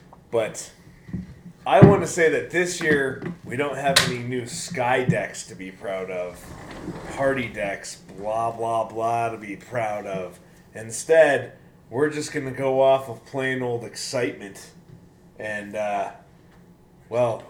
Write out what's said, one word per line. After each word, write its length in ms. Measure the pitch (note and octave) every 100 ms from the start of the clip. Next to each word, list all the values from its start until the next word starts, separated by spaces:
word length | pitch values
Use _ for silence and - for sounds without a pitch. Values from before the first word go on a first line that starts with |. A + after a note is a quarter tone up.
| - - -
But 400 | A2+ G#2+ D#2+ - - - - - - - - - - -
I 180 | E3
wanna 220 | G3+ G3 E3
say 240 | F3 E3
that 200 | C#3 -
this 300 | E3+ F3 -
year 420 | E3 C#3+ C3+ B2+ E3 E3+
we 120 | - B2
don't 200 | C#3+ C3
have 220 | C#3 C3+ -
any 100 | B2
new 280 | A#2+ B2+ A2+
sky 580 | - - D3+ B2 C3
decks 420 | C3 A2+ G2 - -
to 80 |
be 160 | F2+ F#2
proud 400 | F#2 A2 F#2+ F#2
of, 280 | G#2 F2+ E2+ - - - - - - - -
party 320 | C3+ C3 A2+
decks, 480 | G2+ G2+ F#2+ - -
blah, 540 | - G2 G#2 A2 A#2
blah, 340 | A2 A2+ A2+ A2
blah 420 | A#2 A2+ A#2 A#2
to 80 | A2
be 180 | G#2 F#2+
proud 500 | - B2 A2 G#2 G2+
of. 340 | F#2+ F2+ - - - -
Instead, 760 | A2+ A2+ A2+ - D#3+ D3 C3 - - - - -
we're 200 | A2+ D3+
just 220 | D3 D3+
gonna 180 | D3 C3
go 300 | C3 C3+ C3
off 280 | C3+ C3+ C3
of 160 | A2+ -
plain 360 | C#3 C3+ B2+
old 220 | B2 A#2+
excitement. 840 | G#2+ - - C3 B2 - G2+ F#2+ - - - - - - - -
And, 380 | G#2+ G#2 G2+ G#2
uh, 340 | G#2 G2+ G2 - - - - - - - - - -
well, 360 | A#2 B2 G#2+ -